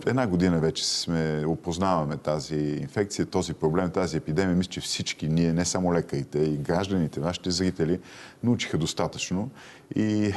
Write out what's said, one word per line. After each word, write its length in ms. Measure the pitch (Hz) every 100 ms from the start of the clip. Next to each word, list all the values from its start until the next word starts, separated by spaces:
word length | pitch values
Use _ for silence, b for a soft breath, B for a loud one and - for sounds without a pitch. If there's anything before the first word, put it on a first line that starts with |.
| -
една 220 | 127 117
година 320 | 87 92 82
вече 280 | 80 - -
сме, 580 | - - 82 78 76 78
опознаваме 720 | 80 87 82 95 87 73 73
тази 400 | 76 76 69 76
инфекция, 680 | 73 73 71 107 101 - 82
този 280 | 92 85
проблем, 380 | 78 78 87 87
тази 260 | 95 90 78
епидемия. 380 | - 78 95 90
Мисля, 140 | 90
че 120 | -
всички 460 | - - - - 78
ние, 260 | 80 82
не 120 | 82 87
само 280 | 95 90
лекарите, 460 | 85 82 69 67 73
и 180 | 78 73
гражданите, 600 | 71 85 98 92 76 -
нашите 320 | 82 87 92
зрители, 480 | 87 92 85 80 87 B B B -
научиха 340 | 117 120 - 82
достатъчно 720 | 80 - 82 - - 92 123 B B B - -
И 380 | 107 107 104